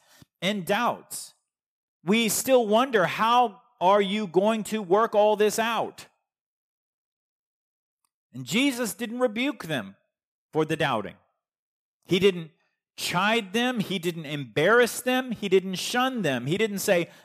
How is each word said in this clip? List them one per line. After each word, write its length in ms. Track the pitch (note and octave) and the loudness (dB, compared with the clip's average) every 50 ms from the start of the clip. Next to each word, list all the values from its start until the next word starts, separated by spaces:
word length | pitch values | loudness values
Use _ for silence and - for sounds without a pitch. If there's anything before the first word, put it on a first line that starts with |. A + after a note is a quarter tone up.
| _ _ _ _ - _ _ _ - | _ _ _ _ -20 _ _ _ -4
and 240 | F#3 G#3+ G#3 E3+ | -4 -4 -4 -2
doubts. 680 | D3+ G3+ G#3+ B3 A3 B2 F2+ - _ - - - - _ _ _ _ _ _ _ _ _ _ _ _ _ _ _ | -2 -2 0 0 -2 -2 -4 -10 _ -14 -14 -14 -16 _ _ _ _ _ _ _ _ _ _ _ _ _ _ _
We 240 | D#3+ G#3 A3+ A#3 G#3 | 0 2 2 2 0
still 380 | - - - C4 C4 B3 A#3+ | -2 -2 0 4 4 4 4
wonder, 400 | G3+ G#3 A3 B3+ C#4 B3 G#3 F3 | 4 2 2 2 2 2 2 2
"How 560 | D#3 C3+ D#3 G#3+ A3+ A#3+ B3 B3 A#3 - - _ _ _ _ | 2 0 0 0 2 4 4 2 2 -2 -10 _ _ _ _
are 220 | E3+ F3+ G3+ G#3 G#3 | 2 4 4 4 4
you 240 | F#3+ G3 G#3+ G#3+ | 2 0 -2 -4
going 360 | F#3 D3 F3+ F#3+ G#3+ A3+ A3 G3+ | 2 2 2 4 4 0 0 -2
to 180 | - G#3+ A3 G#3 | -4 -4 -4 0
work 320 | E3+ F3+ G#3 A3+ A3 - | 2 2 4 4 4 4
all 220 | G#3 G#3 G#3+ G#3+ | 4 4 4 4
this 220 | G3 G#3+ G#3+ G3 - | 4 2 2 2 0
out?" 480 | A3 A3+ A#3 G#3 C#3+ G2+ - - - - _ _ _ _ _ _ _ _ _ _ _ _ _ _ _ _ _ _ _ _ _ _ _ _ _ _ _ _ _ _ _ _ _ _ _ _ _ _ _ _ _ _ _ _ _ | -2 -2 -2 -2 -4 -6 -8 -14 -20 -20 _ _ _ _ _ _ _ _ _ _ _ _ _ _ _ _ _ _ _ _ _ _ _ _ _ _ _ _ _ _ _ _ _ _ _ _ _ _ _ _ _ _ _ _ _
And 120 | B2 C3+ | -16 -12
Jesus 500 | A#2 C#3+ A3+ C#4 C#4+ B3+ A#3 B3+ G#3+ - | -4 -2 0 0 0 0 -2 -6 -6 -6
didn't 260 | - A#3+ A3 A3+ B3 | -8 -8 -8 -4 -2
rebuke 440 | B3+ B3+ G#3 A3 B3+ C#4+ D4 - - | -2 -2 0 -2 -4 -4 -4 -6 -8
them 320 | E3 D#3 C3 G2+ F#2+ G2 _ _ _ _ _ _ _ _ _ _ _ _ | -6 -6 -6 -6 -8 -14 _ _ _ _ _ _ _ _ _ _ _ _
for 120 | D3+ D#3 | -4 -2
the 120 | D3+ D#3+ | -2 -2
doubting. 400 | D3+ D#3 C#3+ B2+ A2 G2 F2+ E2+ _ _ _ _ _ _ _ _ _ _ _ _ _ _ _ _ _ _ | -2 -2 -2 0 -2 -4 -6 -12 _ _ _ _ _ _ _ _ _ _ _ _ _ _ _ _ _ _
He 140 | - E3 G3 | -2 -2 2
didn't 320 | F3+ G3+ F#3 F3 E3 D#3 _ _ _ _ _ _ _ _ _ | 4 2 2 2 -8 -14 _ _ _ _ _ _ _ _ _
chide 560 | - - - - F3 F#3+ G#3 A3 A#3 A3 F#3 F3+ | -10 -8 -4 -2 0 0 2 0 0 -2 -2 -4
them. 280 | A#3 A#3+ B3+ B3+ A#3 | -2 -2 -2 -2 -4
He 180 | F3+ - F3+ G3 | -4 -4 -4 -4
didn't 280 | D#3+ F3+ E3+ E3+ D#3+ | -4 -4 -6 -6 -8
embarrass 760 | C#3 D3+ D3 C#3 A#2 G#2 C#3+ D3 F#3 A3 A#3+ B3 A3 - - | -8 -8 -8 -8 -6 -2 0 2 4 6 4 4 2 0 -6
them. 320 | - B3 B3+ B3+ C4 B3+ A3 | -4 -2 -2 -2 -2 -4 -8
He 160 | - - G3 | -6 -2 2
didn't 280 | F#3 F#3+ F3+ F#3+ F#3 | 2 2 2 0 -6
shun 460 | E3+ - - - B3 B3 C4 C4 A#3+ G3 | -6 -6 -4 -2 -2 -2 0 -2 -2 -2
them. 240 | D3 C3+ A#2+ A2 | -2 -2 -2 -2
He 120 | C3+ E3 G3+ | -4 -2 -2
didn't 220 | A3 A3 G3+ F#3+ | -2 -2 -2 -4
say, 300 | - - G3 F3 E3 - - - | 0 0 0 0 0 -4 -8 -20